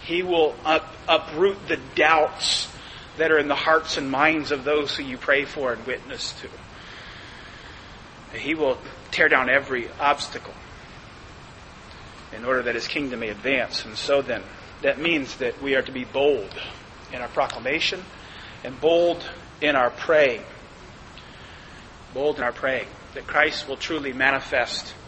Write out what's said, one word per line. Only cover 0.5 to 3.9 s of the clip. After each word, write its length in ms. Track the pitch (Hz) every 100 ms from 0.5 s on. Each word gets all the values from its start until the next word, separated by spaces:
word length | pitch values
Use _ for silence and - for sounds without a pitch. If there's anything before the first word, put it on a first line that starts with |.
| - 156
up-, 300 | 160 - - -
uproot 600 | 160 156 151 196 196 -
the 120 | 156 -
doubts 760 | - 156 160 151 - - - - - - - - -
that 140 | 160
are 60 | 156
in 100 | 143
the 60 |
hearts 440 | 139 - 160 156